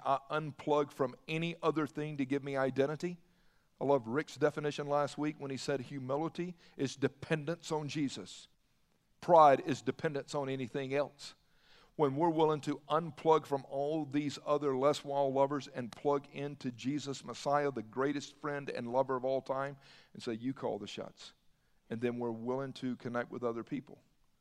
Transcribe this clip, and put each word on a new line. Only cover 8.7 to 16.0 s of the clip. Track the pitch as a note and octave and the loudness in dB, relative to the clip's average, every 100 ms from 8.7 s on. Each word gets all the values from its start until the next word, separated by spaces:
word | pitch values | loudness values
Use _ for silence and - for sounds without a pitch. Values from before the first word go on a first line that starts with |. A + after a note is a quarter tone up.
| _ _ _ _ _ | _ _ _ _ _
Pride | - E3 D3+ C3+ - | 6 10 10 10 4
is | C3 | -4
dependence | C3 - D#3+ C#3 - | -4 -4 -4 -4 -6
on | D3 C3+ | -6 -4
anything | C3+ B2 C#3+ C3 | -4 -4 -6 -2
else. | C#3 C3+ - - - _ _ _ - - - | -2 -2 -6 -18 -20 _ _ _ -20 -12 2
When | C#3+ | 2
we're | C3+ E3+ | 4 4
willing | D#3+ D#3 D3 | 6 4 4
to | D3 C#3 - | -2 -6 -2
unplug | D3+ E3+ - D#3+ D#3 B2 | -2 -2 0 4 4 4
from | C#3 - | -4 -2
all | C3+ C#3+ D#3+ | -4 0 -2
these | C#3+ C#3+ D3 - - | 0 0 0 -2 0
other | D3 D3 C3 | 0 2 4
less | C#3 C#3 | 4 2
wild | C#3+ C#3 C#3 | 0 0 2
lovers | C3+ C#3 D3 - | 4 4 2 -4
and | B2+ A#2 | -8 -8
plug | - | -2